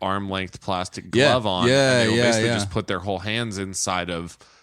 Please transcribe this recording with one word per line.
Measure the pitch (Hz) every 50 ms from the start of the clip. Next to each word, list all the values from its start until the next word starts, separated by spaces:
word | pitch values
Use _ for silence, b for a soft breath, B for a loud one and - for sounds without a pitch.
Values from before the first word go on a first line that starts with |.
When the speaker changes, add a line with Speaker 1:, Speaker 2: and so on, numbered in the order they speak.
Speaker 1:
arm-length | 98 95 95 101 101 98 95 95 95 90 - -
plastic | - - 95 90 92 - - - - 92 85
Speaker 2:
Yeah. | 117 135 147
Speaker 1:
glove | 123 127 107
on, | 107 92 90 90 120
Speaker 2:
Yeah, | 131 139 135 131
Speaker 1:
and | 127 123
they | 117 113
will | 113
Speaker 2:
yeah, | 117
Speaker 1:
basically | 120 120 117 110 110 117
Speaker 2:
yeah. | 117
Speaker 1:
just | 107 101 98
put | - 113 98
their | - 98 90
whole | 90 101 98 90
hands | 92 107 107 117 120 113 98 95
inside | 98 95 95 - - 101 92 90 87 90
of | 87 85 87 85 - - b b b b